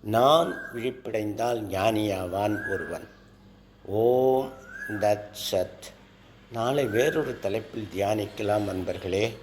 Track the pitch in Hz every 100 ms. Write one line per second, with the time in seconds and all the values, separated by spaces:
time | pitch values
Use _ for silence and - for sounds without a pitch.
0 | 101 113 127 160 175 175 - 117 120 127
1 | - 110 107 98 117 117 104 92 107 110
2 | 107 95 90 95 104 107 110 95 80 82
3 | - - - - - - - - - 101
4 | 117 127 131 131 135 - - - - 104
5 | 104 104 - - - 95 90 - - -
6 | - - - - - 117 117 143 127 104
7 | 143 165 131 110 98 107 107 117 101 98
8 | 101 107 104 - 104 104 101 92 90 87
9 | 95 95 113 117